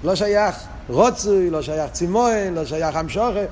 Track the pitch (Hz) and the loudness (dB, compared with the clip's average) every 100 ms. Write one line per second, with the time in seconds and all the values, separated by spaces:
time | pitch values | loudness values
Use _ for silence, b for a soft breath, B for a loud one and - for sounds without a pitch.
0 | 156 185 208 208 208 - - - - 131 | 0 0 2 2 2 -2 -12 -16 -4 4
1 | 233 - 202 196 180 156 143 156 147 - | 4 4 2 2 2 0 -2 -4 -4 -2
2 | 175 208 240 220 190 165 147 156 160 147 | 0 2 2 2 -2 -4 -4 -2 -2 -2
3 | 160 185 240 202 190 | -4 -2 -2 -2 -4